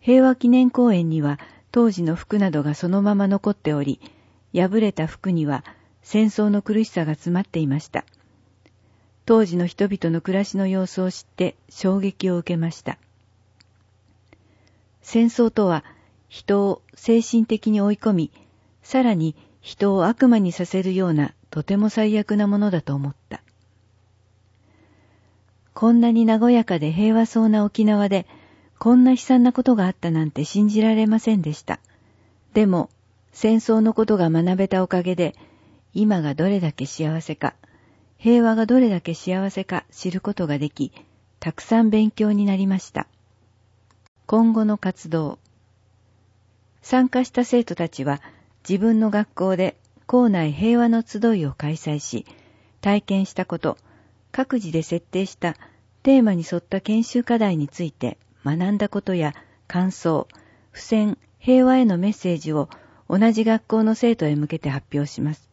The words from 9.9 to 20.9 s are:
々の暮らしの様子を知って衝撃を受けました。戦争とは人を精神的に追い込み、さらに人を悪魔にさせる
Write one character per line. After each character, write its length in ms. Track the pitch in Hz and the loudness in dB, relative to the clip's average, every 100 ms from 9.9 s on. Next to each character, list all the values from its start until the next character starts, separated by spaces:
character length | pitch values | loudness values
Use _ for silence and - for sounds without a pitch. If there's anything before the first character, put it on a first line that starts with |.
々 220 | 196 170 | -2 -2
の 60 | 165 | -4
暮 160 | - 190 | -2 -4
ら 80 | |
し 140 | 202 196 | -2 -4
の 100 | 190 | -2
様 160 | 190 | -2
子 160 | 185 - | -4 -4
を 100 | 185 | -6
知 120 | - | -6
っ 20 | |
て 320 | - - 185 - _ | -18 -6 -6 -6 _
衝 300 | - 190 196 | -6 -2 -2
撃 280 | 196 - 190 | -2 -4 -4
を 80 | 175 | -4
受 180 | 165 | -4
け 20 | 175 | -4
ま 120 | 165 | -4
し 120 | 160 | -6
た。 160 | - - _ _ _ _ _ _ _ _ _ _ _ _ _ _ _ _ _ _ _ _ | -12 -12 _ _ _ _ _ _ _ _ _ _ _ _ _ _ _ _ _ _ _ _
戦 260 | - 226 233 | -4 0 0
争 240 | - 233 | 2 0
と 160 | 220 196 | 2 0
は 180 | 160 - - _ _ _ | 0 -6 -20 _ _ _
人 400 | - - 202 196 | -20 -2 0 0
を 140 | 185 _ | -4 _
精 280 | _ - 233 | _ 0 0
神 240 | 226 233 220 | 2 0 0
的 240 | 220 - | -2 -2
に 100 | 214 | 0
追 120 | 202 | 0
い 20 | |
込 180 | 208 - | -2 0
み、 180 | 190 156 _ _ _ _ _ | 0 -2 _ _ _ _ _
さ 200 | _ 262 | _ 0
ら 120 | 247 | 0
に 200 | 190 160 151 _ _ | 0 -2 -6 _ _
人 340 | - - 202 | -20 -4 0
を 100 | 196 | 2
悪 240 | 175 233 262 | 0 2 4
魔 100 | 226 | 4
に 140 | 190 | 2
さ 140 | 170 175 | -4 -6
せ 160 | 190 | -4
る 120 | 190 | -2